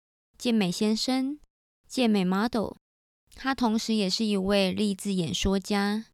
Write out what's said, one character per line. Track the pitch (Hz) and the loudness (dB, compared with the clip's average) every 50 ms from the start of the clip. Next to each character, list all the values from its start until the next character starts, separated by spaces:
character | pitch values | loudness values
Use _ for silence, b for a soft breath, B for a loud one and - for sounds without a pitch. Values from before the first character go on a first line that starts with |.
| _ _ _ _ _ _ _ | _ _ _ _ _ _ _
健 | - - 247 226 | -4 -2 2 2
美 | 220 196 175 | 2 2 0
先 | 180 - 220 214 220 | 0 0 0 0 0
生、 | 220 - - 254 262 262 269 302 294 - _ _ _ _ _ _ _ _ | 0 0 0 0 0 -2 -4 -6 -10 -14 _ _ _ _ _ _ _ _
健 | - - 254 254 226 | -8 -2 0 2 4
美 | 214 202 185 | 4 4 2
model。 | 180 185 196 220 240 - 226 190 - - _ _ _ _ _ _ _ _ _ _ _ - | 2 2 0 0 0 -2 -2 -4 -4 -8 _ _ _ _ _ _ _ _ _ _ _ -16
他 | - - 269 269 | -6 -4 -2 -2
同 | - 247 220 214 226 | 0 2 2 2 0
时 | - - 220 | 0 0 0
也 | 214 196 185 | 0 0 0
是 | - - 226 | 0 0 0
一 | 214 208 | 0 0
位 | 190 185 196 202 202 196 185 185 | 0 0 2 2 2 2 2 0
励 | 196 214 208 196 | 0 0 -2 -2
志 | - - 202 196 | -4 -4 -2 -2
演 | 185 165 156 180 | 0 -2 -2 -2
说 | - - 196 196 | -2 0 0 0
家、 | 196 185 - 208 202 202 202 208 220 226 _ | 0 0 -2 -2 0 0 0 -2 -4 -6 _